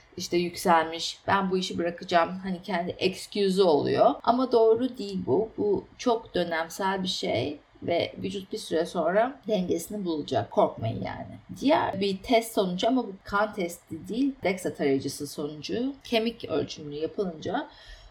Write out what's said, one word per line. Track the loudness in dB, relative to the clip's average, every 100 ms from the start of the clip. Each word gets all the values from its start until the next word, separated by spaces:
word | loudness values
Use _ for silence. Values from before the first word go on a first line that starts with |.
| _ -12
işte | -2 0
yükselmiş, | 0 0 4 6 4 -4 -8 -6 0
ben | 2 2
bu | 0
işi | 0 -2
bırakacağım. | -4 -4 2 4 4 0
Hani | -6 -6
kendi | -4 -4 -4
excuse'ü | 0 -2 -2 -4 0 2 6
oluyor. | 6 6 4 6 4 4
Ama | 2 2 4
doğru | 6 6 4 0 -4
değil | -8 -6 0
bu. | 0 0 -2
Bu | 0 0 -4 -4
çok | 0 0 -2 -4
dönemsel | -2 -2 -4 -4 -2 0
bir | -2
şey | -4 -2 -2 -2 -6 _ -8
ve | -2 0 0 -4
vücut | -8 -8 -8
bir | -10
süre | -2 -2 0
sonra | 0 2 2 2 -2 -2
dengesini | -2 0 -2 -4 -6 -4
bulacak. | -4 -2 -2 0
Korkmayın | 2 2 0 -6 -4
yani. | -8 -8 -12 -16 -16 -2
Diğer | 2 2 2 0
bir | -2 -2
test | 2 2 2
sonucu | 0 0 0 2
ama | 2 0
bu | -8
kan | -4 0 0
testi | -2 -6 -6 -14 -12 -6
değil, | -2 0 0
DEXA | -2 -2 -4
tarayıcısı | 0 2 2 0 -6 -8
sonucu | -6 -8 -8 -6 -4 -4 -6
kemik | -2 0 0 -4 -4
ölçümünü | -2 -2 -8 -12 -6
yapılınca | -6 -4 -4 -6 -4 -4 -6 -12 -20 -20 -20